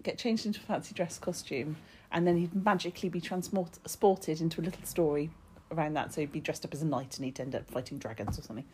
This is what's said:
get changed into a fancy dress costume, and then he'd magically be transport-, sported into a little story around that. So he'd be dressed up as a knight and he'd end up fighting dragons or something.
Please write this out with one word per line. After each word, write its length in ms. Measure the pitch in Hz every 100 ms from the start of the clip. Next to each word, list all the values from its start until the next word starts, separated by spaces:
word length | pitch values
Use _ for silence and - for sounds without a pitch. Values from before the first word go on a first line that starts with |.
get 160 | - 170
changed 280 | 240 226 208
into 140 | 208
a 40 |
fancy 300 | - 180 -
dress 240 | - 170 -
costume, 580 | - 175 - 139 143 156 - - -
and 140 | 170 175
then 100 | 170
he'd 180 | 175 190
magically 440 | 202 185 175 - 190
be 120 | 175
transport-, 580 | - 185 175 190 170 - -
sported 540 | - 202 190 - 156
into 200 | 165 -
a 20 |
little 220 | 170 -
story 460 | - - 160 147 156 - - - -
around 220 | 160 151
that. 180 | 151 120
So 80 | -
he'd 120 | 147
be 80 | 156
dressed 240 | 156 147
up 100 | -
as 80 | 143
a 40 | 156
knight 300 | 131 131 -
and 80 |
he'd 160 | 135 131
end 140 | 131
up 140 | 127 -
fighting 280 | 123 107 -
dragons 400 | 110 110 107 -
or 40 |
something. 240 | - 113 -